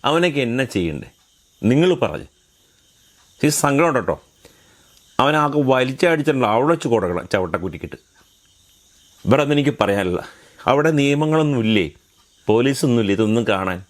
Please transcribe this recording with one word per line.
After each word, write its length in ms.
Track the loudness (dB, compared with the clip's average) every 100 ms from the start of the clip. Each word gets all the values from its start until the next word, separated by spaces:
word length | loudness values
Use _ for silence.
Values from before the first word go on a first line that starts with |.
| 0
അവനൊക്കെ 360 | 0 0 -2
എന്നാ 220 | -2 -4
ചെയ്യണ്ടേ? 480 | -4 -4 -4 -6 -12 _ _ _ _ _
നിങ്ങൾ 320 | 0 2 2 0
പറഞ്ഞ് 300 | -2 -6 -14 _ _ _ _ _ _ _ _ _ _ _
ഈ 60 | -2
സങ്കടം 380 | 0 0 2 0
ഉണ്ട് 120 | -2
കേട്ടോ. 220 | -6 -8 _ _ -20 _ _ _ _ _ _ 0
അവനാകെ 420 | 0 2 0 0 2
വലിച്ചടിച്ചിട്ടുണ്ട്, 840 | 2 0 0 0 2 0 0 2
അവിടെ 240 | 2 2
വെച്ച് 160 | 0 0
കൊടുക്കണം 420 | 0 0 -4 -2
ചവട്ടക്കുറ്റിക്കിട്ട്. 640 | -2 -2 -4 -6 -10 -14 -16 _ _ _ _ _ _ _ _ _ _ _ _ 0
വേറെ 180 | 0
ഒന്നും 120 | 2 0
എനിക്ക് 180 | 0 0
പറയാനില്ല. 460 | 0 0 -2 -4 -8 -20 -20 -8 0
അവിടെ 260 | 2 2
നിയമങ്ങളൊന്നുമില്ലേ, 1000 | 2 0 0 0 0 0 0 2 2 0 -6 _ _ _ _ 0
പോലീസൊന്നുമില്ലേ 720 | 2 2 0 0 2 2 0
ഇതൊന്നും 300 | 2 0 0
കാണാൻ? 360 | -2 -2 -6 -12